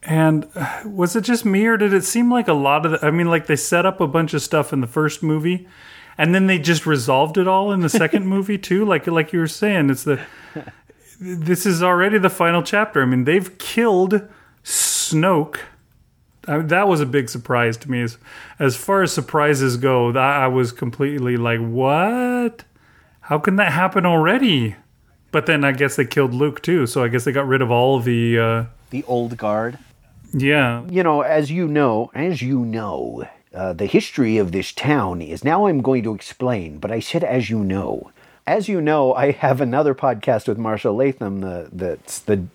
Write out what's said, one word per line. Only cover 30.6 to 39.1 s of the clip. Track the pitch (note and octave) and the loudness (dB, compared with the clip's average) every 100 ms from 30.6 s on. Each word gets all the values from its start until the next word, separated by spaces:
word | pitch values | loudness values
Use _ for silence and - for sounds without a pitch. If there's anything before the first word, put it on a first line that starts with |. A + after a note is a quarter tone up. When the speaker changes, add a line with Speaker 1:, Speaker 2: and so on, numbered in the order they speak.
| B2+ A#2 A#2+ | 2 -2 -4
Speaker 2:
You | F3+ | -2
know, | F3 D3 | 0 0
as | C#3+ D#3 D3 | 2 0 0
you | E3 E3+ | -2 -2
know, | D3 C#3 A2 B2 - | 0 0 -2 -4 -6
as | E3 D#3+ | -6 -4
you | B2 C3+ A#2 | -2 -2 -2
know, | A2+ G#2 D2+ A#1+ A#1 A#1 - _ | -6 -6 -6 -8 -10 -14 -16 _
uh, | - F#2 | -8 -8
the | E2+ G2 | -4 0
history | - - - A#2+ A2 | 0 0 -2 0 2
of | F#2+ | 0
this | F#2 F#2 | -2 -6
town | - C3 D3 G2 F2 | -6 0 0 0 -4
is, | D#2+ D#2+ | -8 -6
now | C3+ E3+ G#3 | -2 0 2
I'm | D3+ | 0
going | B2 C3 | 0 0
to | A2+ G#2 | -2 -6
explain, | - - B2+ A#2 E2 D2+ | -12 -6 -4 -4 -6 -10
but | G2 | -6
I | A2+ | -6
said, | - E3+ | -4 -4
"As | F3 B2+ G2+ | -2 -2 -2
you | A2 | -2
know." | G2+ F#2+ F#2 - - _ - _ - | -2 -2 -4 -6 -10 _ -20 _ -4
As | F#3 G3 | -2 -2
you | G3 | -2
know, | D3+ D3+ C3+ | 0 2 2